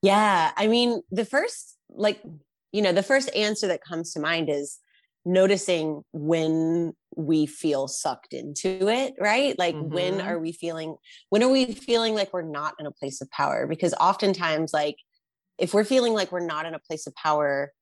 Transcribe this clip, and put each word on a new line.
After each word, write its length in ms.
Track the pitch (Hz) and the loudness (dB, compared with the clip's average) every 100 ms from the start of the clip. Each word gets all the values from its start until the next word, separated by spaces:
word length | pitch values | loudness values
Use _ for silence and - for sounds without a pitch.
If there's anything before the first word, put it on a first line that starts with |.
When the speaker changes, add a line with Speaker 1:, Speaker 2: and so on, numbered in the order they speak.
Speaker 1:
Yeah. 500 | 196 202 214 185 160 - | 6 6 6 4 2 2
I 100 | 214 | 2
mean, 340 | 233 240 233 - | 4 2 0 -4
the 140 | 185 | -6
first, 540 | 214 269 427 - - - _ | -2 0 -2 -6 -16 -20 _
like, 340 | - 208 - - 156 _ _ _ | -2 0 0 -10 -20 _ _ _
you 100 | 202 | 0
know, 100 | 202 | 2
the 100 | 180 | 2
first 320 | 190 269 269 | 4 2 2
answer 320 | - 214 214 202 | -2 0 0 -2
that 140 | 165 | -2
comes 300 | - 165 165 | -4 -8 -6
to 80 | - | -6
mind 280 | 151 165 156 | -2 -2 0
is 280 | 143 143 - _ _ _ _ | -2 -4 -12 _ _ _ _
noticing 760 | 175 185 190 196 - 175 156 147 - | 0 4 4 4 0 0 0 -6 -10
when 800 | 160 147 165 160 160 160 170 170 - _ - | -8 0 0 2 2 2 0 -2 -6 _ -8
we 300 | 156 156 151 | 0 2 0
feel 420 | - 160 143 135 | -2 -2 0 -2
sucked 440 | - 151 123 _ | -4 -6 -6 _
into 560 | 135 143 143 185 185 190 | -12 -10 -6 -4 0 0
it, 260 | 240 269 - | 0 -2 -2
right? 400 | 208 226 277 196 | 0 2 2 0
Like, 160 | 175 165 | 0 0
when 380 | 147 160 180 190 | -4 -2 -2 -2
Speaker 2:
Mm-hmm. 100 | 190 | -4
Speaker 1:
are 100 | 170 | -4
we 140 | 160 | -6
feeling, 440 | 165 165 160 160 151 _ - _ | -6 -8 -6 -8 -12 _ -20 _
when 120 | 208 | 2
are 60 | 254 | 4
we 240 | 269 254 | 4 2
feeling 420 | 208 - 233 226 | -2 0 2 2
like 180 | 214 196 | 0 -2
we're 100 | 180 | -4
not 320 | 160 147 151 - | -6 -6 -6 -6
in 80 | 151 | -12
a 60 | |
place 280 | - 139 135 | -8 -10 -10
of 100 | 135 | -12
power? 360 | - 143 139 131 | -2 0 0 -2
Because 280 | 160 175 | -2 -2
oftentimes, 760 | - 175 196 202 180 170 156 160 | 2 2 4 0 0 0 0 0
like, 240 | 156 147 147 _ _ _ _ _ _ | 0 -2 -4 _ _ _ _ _ _
if 140 | 170 | 0
we're 100 | 202 | 2
feeling 280 | 208 262 240 | 4 2 2
like 180 | 220 180 | 0 -2
we're 160 | 180 170 | -2 -4
not 200 | 151 160 | -4 -6
in 80 | |
a 40 | 156 | -10
place 280 | _ 156 - | _ -10 -10
of 80 | |
power 580 | - 160 151 147 139 143 _ | -4 0 2 2 0 -4 _